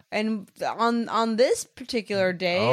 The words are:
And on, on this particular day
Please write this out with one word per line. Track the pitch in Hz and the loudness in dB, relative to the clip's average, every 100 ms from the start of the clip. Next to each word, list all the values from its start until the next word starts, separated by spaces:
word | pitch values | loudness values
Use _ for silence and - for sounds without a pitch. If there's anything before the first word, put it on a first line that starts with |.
| - | -8
And | 208 214 220 - - | -4 -2 -4 -8 -8
on, | 143 147 233 233 233 | -6 0 0 0 -2
on | 220 226 220 | 0 0 2
this | 277 466 | 2 2
particular | - - 254 240 190 202 185 | -4 -16 -6 -6 -4 0 0
day | 175 180 180 208 | 0 0 2 2